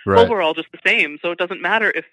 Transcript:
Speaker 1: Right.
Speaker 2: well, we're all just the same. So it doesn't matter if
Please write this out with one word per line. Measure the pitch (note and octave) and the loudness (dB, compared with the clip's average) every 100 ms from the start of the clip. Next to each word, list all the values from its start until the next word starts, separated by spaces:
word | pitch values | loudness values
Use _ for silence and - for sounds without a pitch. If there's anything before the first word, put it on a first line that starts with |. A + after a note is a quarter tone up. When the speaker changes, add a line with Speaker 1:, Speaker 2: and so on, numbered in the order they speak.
| G2+ | 2
Speaker 1:
Right. | F#2+ | 4
Speaker 2:
well, | - | 4
we're | G#3+ | 2
all | D#3+ | -2
just | E3 - | -2 -10
the | - G3 | -6 -2
same. | A3 D#3 D3 | 0 0 -4
So | E3+ | -8
it | E3+ | -4
doesn't | F3+ F#3+ | -6 -4
matter | F3 A3 G#3 | -2 0 0
if | - - | -4 -6